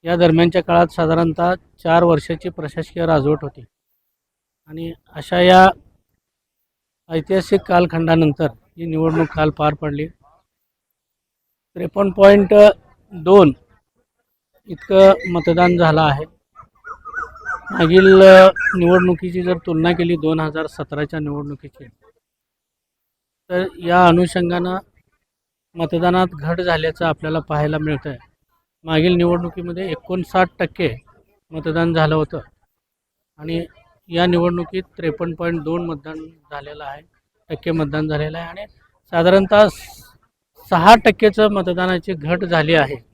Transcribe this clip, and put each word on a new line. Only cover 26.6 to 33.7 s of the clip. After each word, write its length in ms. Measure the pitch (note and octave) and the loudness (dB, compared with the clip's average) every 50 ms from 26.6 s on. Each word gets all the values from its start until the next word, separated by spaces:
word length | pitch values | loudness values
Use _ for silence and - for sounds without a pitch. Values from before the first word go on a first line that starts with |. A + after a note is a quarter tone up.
झाल्याचं 440 | F3+ F3+ E3 D#3+ D#3 D#3+ D#3 - F3 | -4 -4 -4 -2 -4 -6 -6 -4 -4
आपल्याला 340 | E3 D3+ _ - D#3 D#3+ D#3+ | -4 -4 _ -6 -6 -6 -6
पाहायला 400 | D3+ - D#3 D3 D3+ D3+ D#3 D#3 | -6 -6 -6 -4 -4 -4 -4 -6
मिळतंय. 380 | D#3 D3+ D3+ C#3 - D3+ C3 A#2+ _ _ _ _ _ _ _ _ _ _ _ _ | -6 -6 -6 -6 -8 -12 -14 -14 _ _ _ _ _ _ _ _ _ _ _ _
मागील 300 | _ D#3+ D#3+ D#3 D#3+ F3+ | _ -2 -2 0 2 2
निवडणुकीमध्ये 800 | F3+ F3 F3 F3 F3 F3 F3 E3+ - F#3 F3 F3 E3+ F3+ G3 F#3 | 2 2 0 0 0 -2 -4 -10 -12 -12 -12 -12 -10 -10 -10 -10
एकोणसाठ 580 | D#3 - _ - F#3 F#3 E3 - - F#3 F#3 F3 _ _ | -10 -12 _ -8 -8 -8 -8 -4 -2 -2 -2 -2 _ _
टक्के 380 | F3+ - - - F3+ C#3 A2+ B2+ _ _ _ _ _ _ _ _ _ _ | -8 -8 -6 -6 -6 -6 -6 -8 _ _ _ _ _ _ _ _ _ _
मतदान 440 | D#3+ D#3+ C#3+ E3 D#3 E3+ E3+ E3+ E3 | -16 -10 -8 -6 -4 -2 -2 -2 0
झालं 200 | E3 D#3 D3+ D#3 | 0 0 0 0
होतं 240 | D#3 D3+ - - D3 - _ _ _ _ _ _ _ _ _ _ _ _ _ _ _ _ _ _ - | -2 -4 -6 -8 -16 -16 _ _ _ _ _ _ _ _ _ _ _ _ _ _ _ _ _ _ -18
आणि 280 | D3+ D#3+ E3 E3+ E3+ - | -12 -8 -8 -8 -8 -10